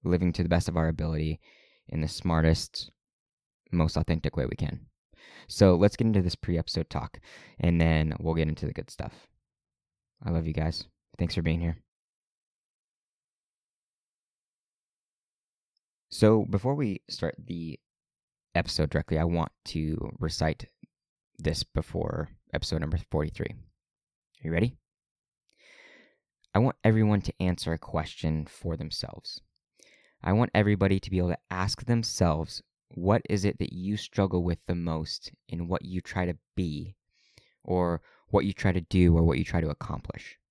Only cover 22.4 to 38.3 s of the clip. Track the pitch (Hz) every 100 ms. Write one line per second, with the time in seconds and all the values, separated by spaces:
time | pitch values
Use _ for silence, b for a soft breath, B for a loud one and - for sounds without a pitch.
22.4 | _ - - 80 80 82 - 78 76 -
23.4 | - - - _ _ _ _ _ _ _
24.4 | 80 80 117 - _ _ _ _ _ _
25.4 | _ B B B B B B B B _
26.4 | _ 95 127 - 110 110 107 104 - -
27.4 | 92 87 - 80 - 82 76 - 78 78
28.4 | 76 - 87 80 76 - - - - -
29.4 | _ _ _ b b b b b 80 101
30.4 | 120 - 104 104 98 95 - 95 87 -
31.4 | _ 92 95 - - 117 113 - 87 78
32.4 | 80 - _ _ _ - 90 113 - 101
33.4 | 101 - - - 92 104 - - 98 90
34.4 | 87 82 - 87 85 80 78 - - -
35.4 | _ 82 85 92 90 90 - 95 87 82
36.4 | _ - 90 76 - - _ b b b
37.4 | b b - 90 87 82 b b b